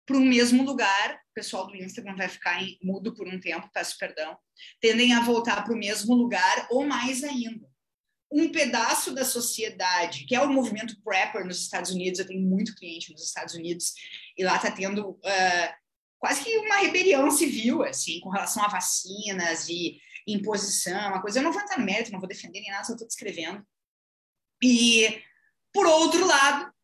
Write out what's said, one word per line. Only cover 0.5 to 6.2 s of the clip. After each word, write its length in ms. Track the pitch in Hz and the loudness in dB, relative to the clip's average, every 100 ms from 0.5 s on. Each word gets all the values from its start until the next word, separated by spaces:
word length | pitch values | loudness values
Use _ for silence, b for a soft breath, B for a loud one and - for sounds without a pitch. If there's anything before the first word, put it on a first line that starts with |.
| 254 | 6
lugar. 520 | 269 247 202 196 226 - | 4 0 2 2 0 -6
O 180 | _ | _
pessoal 340 | 220 202 196 190 | -12 -8 -8 -8
do 80 | 196 | -12
Instagram 420 | 185 240 202 190 | -14 -12 -12 -6
vai 100 | 185 | -6
ficar 340 | - 180 175 | -4 -4 -4
em 160 | 190 - | -4 -6
mudo 300 | 185 190 196 | -6 -4 -6
por 140 | - 185 | -8 -10
um 100 | 185 | -8
tempo, 300 | 185 165 - | -6 -8 -8
peço 240 | 180 170 - | -8 -8 -8
perdão. 400 | 185 - 160 160 _ _ B B | -10 -8 -10 -12 _ _ B B
Tendem 320 | 226 226 247 | 2 4 6
a 80 | 240 | 4
voltar 420 | 233 226 226 208 | 4 2 0 -2
pro 120 | - 214 | -2 -4
mesmo 380 | 202 214 208 | -4 -2 2
lugar 540 | 247 | 4